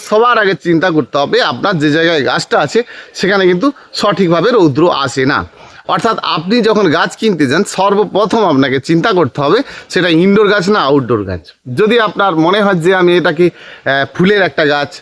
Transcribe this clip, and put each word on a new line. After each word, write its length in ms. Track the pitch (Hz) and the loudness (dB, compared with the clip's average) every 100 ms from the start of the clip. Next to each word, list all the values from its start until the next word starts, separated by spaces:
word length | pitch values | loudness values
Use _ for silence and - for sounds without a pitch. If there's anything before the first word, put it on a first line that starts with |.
| - | -2
সবার 280 | 214 240 233 | 0 2 2
আগে 160 | 196 185 175 | 0 -2 -2
চিন্তা 240 | 165 185 | 0 2
করতে 280 | 156 131 143 | 0 -2 -4
হবে 240 | 143 233 | -2 0
আপনার 360 | 190 123 180 175 | -2 -2 -2 0
যে 120 | 151 | 0
জায়গায় 340 | 156 165 160 | 0 0 0
গাছটা 320 | 120 156 - 214 | -2 -4 -2 -2
আছে 180 | 147 220 240 - - | 0 -2 -4 -10 -20
সেখানে 320 | - 190 202 185 | -6 -2 2 2
কিন্তু 220 | 180 277 - - - | 2 -2 -4 -12 -4
সঠিকভাবে 480 | 208 190 180 170 175 | -2 0 0 2 2
রৌদ্র 320 | 240 165 127 170 - | 2 2 2 0 0
আসে 220 | 139 139 131 | -4 -2 -2
না। 60 | 127 87 - - - - | -2 -4 -14 -20 -16 -4
অর্থাৎ 220 | 180 226 208 | -2 -2 -4
আপনি 340 | - 165 175 240 220 | -4 -6 -2 0 2
যখন 180 | 208 185 | 2 2
গাছ 260 | 160 190 - | 0 -2 -2
কিনতে 300 | 220 165 135 | -2 0 0
যান 160 | 156 202 - | 0 -2 -2
সর্বপ্রথম 640 | 196 202 196 180 214 233 190 | 0 0 0 0 0 0 2
আপনাকে 280 | 135 139 135 | 2 0 -2
চিন্তা 300 | - 170 226 | -2 0 0
করতে 260 | 180 131 - | 0 0 -2
হবে 180 | 143 214 269 - - | 0 0 -2 -10 -6
সেটা 200 | 220 180 | -2 0
ইনডোর 400 | 160 190 208 208 | 2 2 4 2
গাছ 200 | 208 180 | 2 0
না 120 | 208 | 0
আউটডোর 420 | 139 143 117 113 | 2 0 0 -2
গাছ। 200 | 98 90 - _ 127 123 | -4 -8 -12 _ -10 -2
যদি 200 | 208 240 | 0 2
আপনার 320 | 208 196 196 160 | 0 0 0 2
মনে 240 | 160 208 | 0 2
হয় 100 | 202 | 0
যে 200 | 185 170 | 0 0
আমি 180 | 185 180 175 | 2 2 2
এটাকে, 300 | 175 156 175 | 0 0 0
আহ, 540 | - - - 131 139 139 | -2 -14 -10 -4 -2 -2
ফুলের 280 | - 185 208 | 0 0 2
একটা 220 | 180 - 147 | 0 0 0
গাছ 240 | 143 143 - | 0 -4 -10